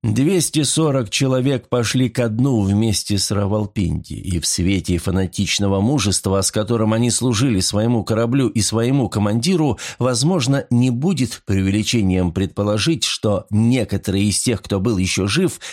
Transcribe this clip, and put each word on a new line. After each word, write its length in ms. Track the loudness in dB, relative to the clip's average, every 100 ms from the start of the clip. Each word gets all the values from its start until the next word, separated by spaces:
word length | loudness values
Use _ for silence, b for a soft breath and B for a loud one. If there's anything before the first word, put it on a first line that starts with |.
Двести 600 | 0 2 2 2 0 0
сорок 460 | 0 2 2 0 -2
человек 580 | 0 2 2 2 -2 -2
пошли 400 | -2 0 0 0
ко 220 | 0 -2
дну 320 | 2 2 2
вместе 560 | 2 2 2 0 0 -2
с 140 | 0
Равалпинди, 800 | 0 0 0 -2 -2 -2 -2 -6
и 260 | -10 -4 -4
в 80 | -2
свете 500 | 0 0 0 0 -2
фанатичного 840 | 0 -2 -2 -2 -2 0 0 2
мужества, 580 | 2 2 0 0 0 0
с 140 | 0
которым 400 | -2 -2 0 2
они 180 | 2 0
служили 480 | 0 0 0 0 0
своему 460 | 0 0 0 0 0
кораблю 420 | -2 0 0 0
и 140 | 0
своему 480 | 0 0 0 0 0
командиру, 680 | 0 0 0 0 2 0 -2 B B
возможно, 680 | -2 0 0 2 2 0 2
не 200 | 2 2
будет 540 | 0 -2 0 -2 -6 -2
преувеличением 840 | 0 2 0 0 0 2 2 0
предположить, 720 | -2 -4 -2 -2 0 0 0
что 420 | -2 -2 -2 -2 -2
некоторые 760 | 0 2 2 0 -4 -2 0
из 160 | 0 0
тех, 220 | -2 -2
кто 180 | -2 -2
был 180 | 0 0
ещё 300 | 0 0 0
жив, 320 | 0 -2 -4 B